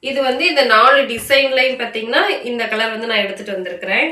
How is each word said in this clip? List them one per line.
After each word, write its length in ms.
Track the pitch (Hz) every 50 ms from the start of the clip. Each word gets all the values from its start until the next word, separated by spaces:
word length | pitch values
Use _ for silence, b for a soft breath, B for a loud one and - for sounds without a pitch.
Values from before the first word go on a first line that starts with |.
இது 220 | - 262 277 269 269
வந்து 260 | 262 247 269 330 349
இந்த 160 | 320 285 277
நாலு 380 | 240 220 214 226 269 277 277 277
டிசைன்லயும் 760 | 226 233 226 - - 277 269 277 269 262 262 254 262 254 247 240
பாத்தீங்கன்னா 400 | 220 - 220 220 233 254 302 370 403 381 - -
இந்த 180 | 247 240 233 226 214 214
கலர் 180 | 214 226 226
வந்து 160 | 220 220 226
நான் 180 | 240 226 208 202
எடுத்துட்டு 320 | 196 190 190 202 208 196
வந்திருக்கிறேன். 520 | 185 180 180 175 170 196 185 202 233 302 330